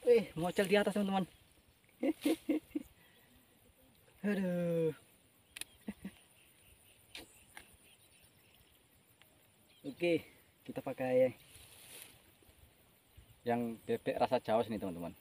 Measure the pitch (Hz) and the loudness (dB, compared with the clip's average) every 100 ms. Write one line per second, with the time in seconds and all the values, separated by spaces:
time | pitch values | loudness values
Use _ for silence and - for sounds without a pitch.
0 | - 240 185 - 175 180 196 202 208 196 | 6 4 4 -4 -2 0 4 4 4 0
1 | 196 190 180 - - - _ _ _ _ | 0 0 -2 -8 -20 -20 _ _ _ _
2 | 254 - 294 320 - 311 - - - - | -2 -2 -2 -2 0 -4 -2 -10 -10 -20
3 | - - - - _ _ _ _ - _ | -20 -20 -20 -20 _ _ _ _ -20 _
4 | _ - 202 196 185 175 170 170 160 147 | _ -8 -4 -2 0 -2 0 0 0 -2
5 | - _ _ _ _ - - - - - | -14 _ _ _ _ -16 -16 -14 -14 -12
6 | 190 - - _ - - - - - - | -14 -16 -20 _ -20 -20 -20 -20 -20 -20
7 | _ - - - - - - - - - | _ -20 -20 -20 -20 -20 -20 -20 -20 -20
8 | - - - _ _ _ _ _ _ _ | -20 -20 -20 _ _ _ _ _ _ _
9 | _ _ - _ _ _ _ - 147 - | _ _ -20 _ _ _ _ -16 -14 -2
10 | 175 160 - - - _ - - - 131 | 0 0 -2 -20 -20 _ -12 -8 -8 -4
11 | 127 127 127 - - - - - - - | 2 4 4 2 -20 -20 -20 -20 -20 -20
12 | - - - _ - - - _ _ _ | -20 -20 -20 _ -20 -20 -20 _ _ _
13 | _ - - - 120 120 120 110 - 117 | _ -20 -20 -12 -2 -2 -2 -8 -4 -4
14 | - - 120 123 - 110 120 107 95 85 | -2 -2 0 0 0 0 0 -4 -6 -8
15 | 85 87 | -10 -12